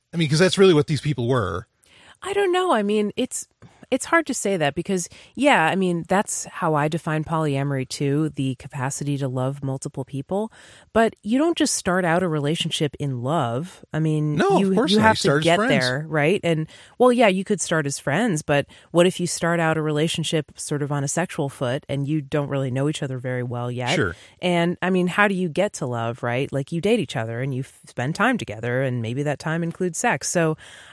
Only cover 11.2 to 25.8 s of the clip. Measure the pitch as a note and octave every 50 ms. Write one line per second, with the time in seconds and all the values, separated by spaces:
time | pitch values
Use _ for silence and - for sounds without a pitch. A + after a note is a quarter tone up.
11.2 | - G#3 A#3+ C4+ D#4 F4 E4 - D4+ - - - - F#3+ F3 F#3+ F3+ E3 E3 F3+
12.2 | F#3 E3+ D#3 D3+ C#3 C#3+ E3 - - D#3 - - D#3+ C#3 - - C#3+ C#3 C3 A#2+
13.2 | A#2+ C3 E3 E3+ B2+ A#2 A#2 C3 F3 F#3 - - - - - D#3 D#3+ D#3 D#3 D3+
14.2 | D3+ D3+ D3 D3+ F4+ G4 G4 - G3 F#3+ F#3+ G#3 C4 A#3 G3+ G#3+ A3 A3 G#3+ -
15.2 | - E3+ C#3 D3+ D#3+ E3 E3+ G3 A3 - D3 C3 B2+ B2+ B2+ C#3+ D#3 D#3 D#3 D3+
16.2 | C#3+ D#3+ G#3 - - E3+ E3 D3+ D#3 - - - - - _ - A#3+ B3+ B3 A#3+
17.2 | A#3 G3+ F#3 F#3+ F#3+ - G#3 D#3+ - - E3+ D#3+ C#3+ C#3 - - - D3 C3+ F#3
18.2 | A#3+ A#3 D#3+ D3 - - D3 C#3+ - - - - - _ - F3 F3 F#3 - -
19.2 | F3 E3 - - F3 E3 E3+ E3+ E3 D#3+ D#3+ D#3+ D3+ D#3 D3+ D3 D#3+ E3 - F3
20.2 | D3+ - E3+ D#3 C#3+ - - - - - D3+ C#3 D3 C3+ D3 C#3+ C#3 - - E3
21.2 | F3+ - - - C#3+ C3+ - - C3+ A#2+ B2+ D3 - - C#3+ C#3 C#3 C3+ D#3 D#3
22.2 | C#3 C#3 D#3 D3 C#3+ C3+ C#3 C#3 C3+ B2+ B2 C3+ C#3 D3+ D3+ - D#3 C3 C3 B2+
23.2 | B2+ B2+ B2+ B2 B2 B2 A#2+ A#2+ A#2+ B2 B2 B2 B2 B2 D#3+ D#3+ A2 E2+ - -
24.2 | - - - - F3 F3+ F3 E3+ E3+ F3 F3+ - - F3+ F#3+ F#3 F3+ F3+ - -
25.2 | G3+ G#3 G3 F3+ F#3 E3 C#3 F3+ G3 G#3 - -